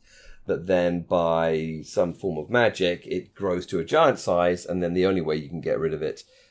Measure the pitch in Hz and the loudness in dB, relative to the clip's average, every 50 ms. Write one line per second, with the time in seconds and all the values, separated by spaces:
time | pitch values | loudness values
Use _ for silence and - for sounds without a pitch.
0 | _ _ - - - - - - - - 95 80 82 92 95 90 87 87 87 87 | _ _ -20 -20 -20 -20 -20 -10 -6 -4 -4 -2 0 2 2 4 4 2 0 -2
1 | 85 - 95 90 85 82 82 82 82 82 82 80 78 80 80 78 78 - - 101 | -2 0 0 2 2 2 2 2 2 2 0 0 -2 -4 -6 -8 -10 -4 -2 0
2 | 92 85 85 - - 98 85 78 78 76 110 120 120 110 - - 92 87 87 - | 0 0 -2 -4 -6 -4 -4 -4 -4 -2 2 2 2 2 2 2 0 0 0 -2
3 | - - - 90 87 - _ - 98 95 90 90 90 - - 87 80 - - 156 | -4 -6 -6 -6 -6 -8 _ -6 -2 -2 -2 -2 -2 -4 -4 -4 -2 0 2 4
4 | 165 147 120 95 - - 92 87 87 87 90 87 - - 87 92 90 85 85 92 | 4 4 2 2 0 0 2 4 4 2 2 0 -2 -4 -2 -2 -2 0 2 2
5 | 90 95 98 92 80 76 78 80 76 69 85 82 73 - - - 78 80 76 73 | 2 4 2 2 0 0 -2 -2 -4 -6 -8 -6 -2 -2 0 0 0 -2 -2 -2
6 | 76 76 - - - _ _ _ _ _ | -4 -6 -6 -8 -14 _ _ _ _ _